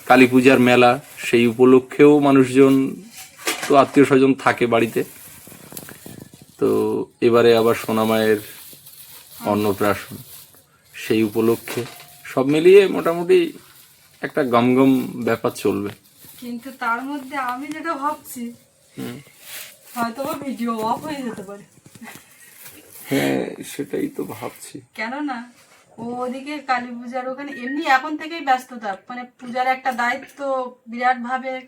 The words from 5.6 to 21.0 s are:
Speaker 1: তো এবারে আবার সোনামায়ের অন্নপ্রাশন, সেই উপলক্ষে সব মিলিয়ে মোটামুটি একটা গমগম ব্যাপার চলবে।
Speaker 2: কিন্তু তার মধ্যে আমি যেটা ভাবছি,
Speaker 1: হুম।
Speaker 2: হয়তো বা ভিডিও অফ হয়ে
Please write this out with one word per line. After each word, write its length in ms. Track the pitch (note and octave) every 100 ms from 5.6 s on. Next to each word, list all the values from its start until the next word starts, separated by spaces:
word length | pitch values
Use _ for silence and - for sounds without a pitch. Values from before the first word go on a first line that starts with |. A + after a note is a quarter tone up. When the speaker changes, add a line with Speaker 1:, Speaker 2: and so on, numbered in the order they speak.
| - - - - - - - - - -
Speaker 1:
তো 100 | A2 G#2+ G#2+ A2 A2+ -
এবারে 360 | A#2+ A#2 A#2 A2+
আবার 180 | A2+ A2+
সোনামায়ের 640 | - A2 A2 A2 A2 G#2 - - - - - - - - - - A2+
অন্নপ্রাশন, 720 | G#2 G#2 G2 G#2 G2 - G2+ - - - - _ _ _
সেই 300 | - - A2+
উপলক্ষে 640 | A2 A2 A2+ A2+ - - A#2 - - -
সব 220 | - C#3 C3+
মিলিয়ে 420 | D#3 F3 G3 F#3+
মোটামুটি 680 | F3+ E3 E3+ F3 F#3 E3 - - - - _ _ _
একটা 220 | D3 D#3+
গমগম 800 | C3 A#2 B2 B2+ C3+ C3 G2+ B2
ব্যাপার 280 | A#2 A#2 A#2+
চলবে। 380 | - G#2 G2 G2+ - _ _ - -
Speaker 2:
কিন্তু 320 | A#3+ A#3+ C4+
তার 300 | C4 A#3 A#3+
মধ্যে 360 | C4+ D4 C4 C#4+
আমি 300 | B3 B3 C#4+
যেটা 260 | D#4 E4
ভাবছি, 600 | D#4 D4 D4+ - B3+ A#3 - _ _ _ -
Speaker 1:
হুম। 220 | B2 B2+ - - - - - - - A#3+
Speaker 2:
হয়তো 280 | A#3 C#4
বা 100 | C#4
ভিডিও 460 | C#4+ C#4 G#3+ A#3 A3
অফ 200 | G#3+
হয়ে 240 | C4